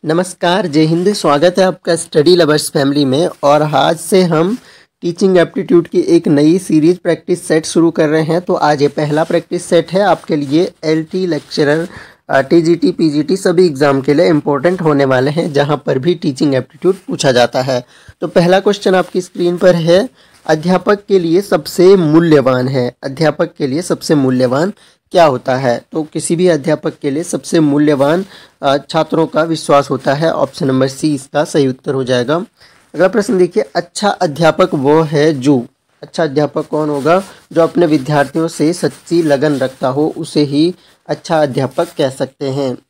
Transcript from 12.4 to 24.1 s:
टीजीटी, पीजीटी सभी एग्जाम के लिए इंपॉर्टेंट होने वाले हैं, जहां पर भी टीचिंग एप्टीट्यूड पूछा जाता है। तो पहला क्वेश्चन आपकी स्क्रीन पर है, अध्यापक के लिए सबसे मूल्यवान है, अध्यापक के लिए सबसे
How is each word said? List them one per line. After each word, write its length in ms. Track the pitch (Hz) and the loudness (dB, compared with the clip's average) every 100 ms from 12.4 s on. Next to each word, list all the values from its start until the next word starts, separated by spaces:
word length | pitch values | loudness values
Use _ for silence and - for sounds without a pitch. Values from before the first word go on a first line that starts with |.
टीजीटी, 500 | 135 170 160 165 190 | 2 2 2 0 0
पीजीटी 460 | 170 160 147 147 185 | 0 -2 0 -2 -2
सभी 280 | 190 170 185 | 0 2 2
एग्जाम 360 | 131 143 135 | 2 0 2
के 120 | 131 | 0
लिए 140 | 143 180 | 2 2
इंपॉर्टेंट 540 | 151 151 143 160 185 | 2 0 -2 0 0
होने 240 | 160 143 139 | 0 0 2
वाले 260 | 127 131 | 2 0
हैं, 220 | 151 165 | -2 -2
जहां 240 | 139 143 143 | -2 0 -2
पर 220 | - 135 | -2 -2
भी 160 | 143 175 | -2 -2
टीचिंग 400 | 175 131 151 131 | -4 -2 -2 -2
एप्टीट्यूड 400 | - - 175 190 - | -4 -4 -2 -2 -6
पूछा 240 | - 143 | -2 0
जाता 300 | 123 120 135 | 2 2 0
है। 240 | 131 123 - _ - - | -2 -4 -6 _ -20 -10
तो 60 | 170 | -2
पहला 320 | 190 175 190 | 0 2 2
क्वेश्चन 360 | 202 196 202 185 | 2 -2 0 0
आपकी 260 | 180 190 | 0 -6
स्क्रीन 360 | 185 - 175 175 | -8 -4 -4 2
पर 180 | 185 175 | 2 2
है, 340 | 165 180 254 _ _ _ - | 2 2 0 _ _ _ -4
अध्यापक 520 | 160 165 180 185 202 - | -2 0 0 0 -2 0
के 120 | 196 | 0
लिए 220 | 165 170 | 2 -2
सबसे 540 | 202 170 - - 175 196 | 0 -4 -4 2 4 6
मूल्यवान 720 | 156 156 170 151 127 127 127 | 4 4 4 4 4 0 0
है, 280 | 135 123 - | -2 -4 -6
अध्यापक 460 | 139 131 156 139 165 _ | -12 -2 -2 0 -6 _
के 100 | 147 | -4
लिए 140 | 139 | -4
सबसे 340 | 185 165 - | -4 -6 -2